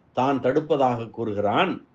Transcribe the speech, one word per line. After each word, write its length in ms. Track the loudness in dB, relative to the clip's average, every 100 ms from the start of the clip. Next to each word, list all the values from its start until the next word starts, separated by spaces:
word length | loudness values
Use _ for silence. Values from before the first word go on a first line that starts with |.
| _
தான் 260 | -2 0 0
தடுப்பதாக 720 | 0 0 2 2 2 0 -6
கூறுகிறான். 760 | -8 -6 -2 0 0 0 -4 -12